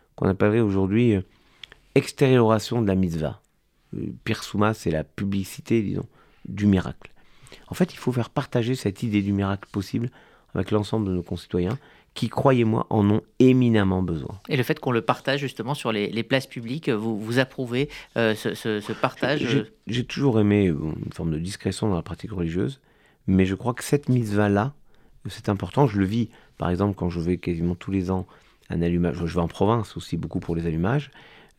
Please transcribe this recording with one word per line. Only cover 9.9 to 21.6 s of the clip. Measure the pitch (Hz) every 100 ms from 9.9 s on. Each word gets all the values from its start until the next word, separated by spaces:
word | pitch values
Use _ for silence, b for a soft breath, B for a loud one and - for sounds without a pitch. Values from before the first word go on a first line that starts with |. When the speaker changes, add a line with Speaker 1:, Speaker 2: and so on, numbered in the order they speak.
| 113 123 b b b _
Speaker 1:
avec | - 92
l'ensemble | 104 101 113 98
de |
nos | 90
concitoyens, | - 90 - 90 90 131 b b b
qui, | - 117
croyez-moi, | - 139 127 110 110 -
en | 113 101
ont | 107 - -
éminemment | 127 127 120 110 98 92
besoin. | 87 80 - 98 -
Speaker 2:
Et |
le | 139
fait | 117 -
qu'on | 131
le | 117
partage | 113 123 - 143
justement | 135 - 113
sur | 147 120
les, | 107 98
les | 104
places | 110 135
publiques, | - 127 113 156 156
vous, | 107 113 107
vous | 110 123
approuvez, | 127 - 123 123 147 B B -
euh, | 113
ce, | 110 117
ce, | 107 113 107
ce | 101
partage, | 107 131 - 127 147
Speaker 1:
J'ai, | 123 135
Speaker 2:
euh ? | - _ -
Speaker 1:
j'ai | 120
toujours | - - 139 110
aimé, | 104 104 95
euh, | 73 78 -
une | 101
forme | - 82
de | 78
discrétion | 87 -